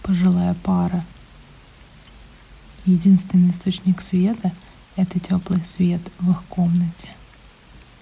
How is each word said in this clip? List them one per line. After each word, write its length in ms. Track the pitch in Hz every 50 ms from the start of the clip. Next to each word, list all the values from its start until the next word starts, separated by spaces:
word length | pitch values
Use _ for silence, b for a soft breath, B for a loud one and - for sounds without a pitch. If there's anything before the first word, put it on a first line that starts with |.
пожилая 540 | - 196 185 175 180 185 180 175 175 180 170
пара. 500 | 175 - 190 185 180 175 175 180 175 165 - - - - - - - - - - - - - - - - - - - - - - - - - - - - - - - - - - - -
Единственный 680 | 185 185 165 175 196 190 180 - - - 180 175 180
источник 500 | 170 - - 190 180 - - 185 175 -
света — 500 | - - 185 180 185 214 233 - - 180 - B B B B B B - -
это 240 | 190 190 180 - 180
тёплый 440 | - - 185 180 - - 180 175 165
свет 380 | - - - 180 175 175 170 170 - - -
в 120 | 180 180
их 120 | 180 - -
комнате. 640 | - - 185 175 170 170 175 175 165 170 - - - - - - - - - - - - - - - - - - - - -